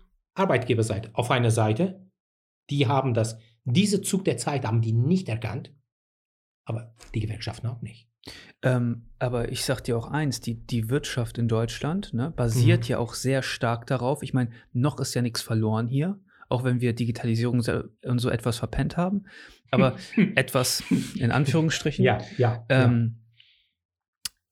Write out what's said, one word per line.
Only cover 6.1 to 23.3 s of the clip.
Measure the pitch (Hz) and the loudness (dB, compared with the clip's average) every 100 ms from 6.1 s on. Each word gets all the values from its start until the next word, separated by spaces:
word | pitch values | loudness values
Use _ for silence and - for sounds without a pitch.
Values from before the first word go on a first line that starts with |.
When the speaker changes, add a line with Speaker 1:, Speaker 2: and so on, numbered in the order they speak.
| _ _ _ _ _ - | _ _ _ _ _ -8
Speaker 1:
aber | 113 117 - - 117 | -8 -10 -20 -8 -6
die | |
Gewerkschaften | 104 - - - 113 | -6 -6 -10 -8 -10
auch | - | -10
nicht. | 110 - _ _ - - - _ | -12 -16 _ _ -20 -20 -20 _
Speaker 2:
Ähm, | 131 127 120 120 - - | -2 0 -2 -4 -10 -6
aber | 123 120 120 | -4 -2 -4
ich | 117 - | -4 -4
sag | 127 | -4
dir | - 117 | -2 -4
auch | 120 | -2
eins: | 143 151 117 | -2 -2 -4
die, | - | -6
die | 117 - 120 110 | -8 -4 -4 0
Wirtschaft | 143 147 - 117 - | -2 -2 -4 -4 -2
in | 117 | 0
Deutschland, | 113 117 - 143 185 - | 0 -2 -4 -4 -4 -4
ne, | 117 139 | -4 -4
basiert | 160 120 113 113 117 | -2 0 4 6 4
Speaker 1:
Mhm. | - | 2
Speaker 2:
ja | 127 | -2
auch | 117 - | -2 -4
sehr | 127 135 | 0 0
stark | 131 - 120 117 - | -2 -2 -2 -2 -2
darauf. | 131 123 147 | -2 0 -2
Ich | 127 135 | 0 0
mein, | 117 - - | 0 -4 -6
noch | 127 139 - | 0 0 0
ist | 135 123 | -2 0
ja | |
nichts | 120 117 | -2 -2
verloren | - 113 110 110 120 | -2 0 2 0 0
hier, | 135 165 202 _ _ - | 0 0 -4 _ _ -2
auch | 123 | 0
wenn | 127 123 | 2 2
wir | 123 | 2
Digitalisierung | 117 117 120 117 113 120 120 | 0 -2 -2 0 0 2 2
so, | 117 - - _ - | 2 -2 -4 _ -2
und | 120 | 0
so | 120 | 0
etwas | 117 120 113 | 0 0 -2
verpennt | 113 - 156 - | -2 -2 -2 0
haben. | 180 196 - - - - _ | 0 -2 -4 -16 -20 -20 _
Aber | 127 131 - - - | 2 2 2 -2 2
Speaker 1:
<laughs> | 190 - | 2 2
Speaker 2:
etwas | 127 131 127 - - - - - | 0 0 0 -2 0 -2 -2 -2
in | 120 | 2
Anführungsstrichen. | 127 139 160 160 - 156 139 127 | 2 2 2 2 0 -2 2 2
Speaker 1:
Ja, | 117 - - | 2 -2 0
ja, | 120 113 - | 0 0 2
ja. | 131 120 | 4 6
Speaker 2:
Ähm, | 120 113 - _ | 4 2 -4 _